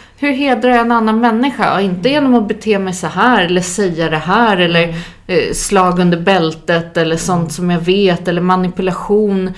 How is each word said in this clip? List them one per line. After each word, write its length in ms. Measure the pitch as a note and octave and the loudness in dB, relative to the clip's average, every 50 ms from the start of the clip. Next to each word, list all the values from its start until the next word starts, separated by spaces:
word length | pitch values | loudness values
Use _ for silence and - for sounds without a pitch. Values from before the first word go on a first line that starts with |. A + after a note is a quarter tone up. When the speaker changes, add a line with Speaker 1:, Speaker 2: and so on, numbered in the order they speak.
| - - _ - | -20 -20 _ -4
Speaker 1:
hur 120 | C#4+ C#4+ C#4 | -2 -2 -2
hedrar 360 | B3+ C#4+ C#4 B3+ A3+ A#3 B3+ | 0 0 0 0 2 2 2
jag 100 | B3 A#3 | 2 2
en 120 | A#3 A#3 | 2 2
annan 280 | A#3+ A#3 A3 A3 A3 A3 | 2 2 2 2 2 2
människa? 560 | A#3+ A#3+ A3 A3+ B3+ C#4 B3+ - G3+ D#3+ C#3+ | 2 2 2 2 0 -2 0 0 0 0 0
Och 60 | F3+ | 0
inte 280 | G3 G3 F3+ F3+ F3 B3+ | 0 -2 -2 -2 0 0
genom 240 | C#4 D4+ C#4+ C4 B3 | 0 2 2 4 2
att 120 | A#3+ G#3 G3+ | 2 2 0
bete 320 | A3 G#3+ - G#3+ G#3 G3 | -4 -4 -2 -2 0 0
mig 140 | F#3+ F#3+ F3 | 0 -4 -6
så 140 | F3+ - D#3 | -6 -6 -6
här, 360 | C#3+ F3+ G#3 B3 B3 G#3 F3+ | -2 0 2 2 4 2 2
eller 160 | E3+ F3+ F3+ | 2 0 0
säga 480 | F3+ - - - G3+ F#3 E3 D#3 E3 D#3+ | -2 -2 -2 -2 -2 -2 -2 -2 -2 -2
det 80 | D#3+ D3+ | -2 -2
här, 400 | C#3 E3+ F#3+ A3+ A#3+ A3 G3+ F3+ | -2 0 0 2 2 2 2 2
eller, 260 | F3 E3+ E3+ E3+ E3+ | 2 2 2 0 0
Speaker 2:
Mm. 120 | E3 E3 E3 E3+ - - - - - | 0 -4 -8 -12 -14 -18 -18 -8 -2
Speaker 1:
eh, 260 | F#3 D#3+ A#2+ F2 - | -2 0 0 0 -2
slag 460 | - - - G3+ G3 F#3 F3+ F3 F3+ | -4 -4 0 2 2 2 2 2 2
under 180 | F3+ F3 E3+ E3 | 2 2 2 2
bältet, 760 | E3+ F#3+ G3 F#3 E3 D#3+ D#3 - - - F3 E3 E3 E3+ - F3 | 2 0 2 2 0 0 -4 -4 -4 -2 -2 -2 -2 -2 -2 -2
eller 200 | E3 D#3+ E3 E3 | 0 0 -2 -2
sånt 340 | - - F3+ E3+ E3 D#3+ | -2 -2 -2 -2 -2 -4
som 180 | - - F3+ F3+ | -6 -4 -2 -2
jag 100 | F3 E3 | -2 -2
vet, 480 | E3 F3+ F#3 G3+ G3+ F#3 F3 E3+ - F3+ | 0 0 2 2 2 2 0 0 -2 -2
eller 140 | E3+ F3 | -2 0
manipulation. 1080 | F3 F3+ F#3 F#3 F#3 F3+ F3+ - F#3+ F#3 F3+ - - - G3+ G#3 G#3+ G3+ G3 F#3+ F#3 F#3 F#3 | 0 0 0 0 0 -2 -4 -4 -4 -4 -4 -4 -2 0 0 2 2 2 0 -2 -2 -4 -6